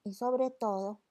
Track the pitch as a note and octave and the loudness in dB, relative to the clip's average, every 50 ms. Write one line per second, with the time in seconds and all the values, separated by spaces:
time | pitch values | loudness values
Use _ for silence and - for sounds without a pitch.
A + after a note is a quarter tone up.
0 | - G3+ G3 - A#3+ B3 B3+ B3+ C4 B3+ B3+ - A#3+ G#3+ G3 F#3+ G3 G3+ G#3+ - | -10 -10 -6 -2 0 2 2 2 2 0 0 0 0 0 2 0 -2 -4 -6 -8
1 | _ _ | _ _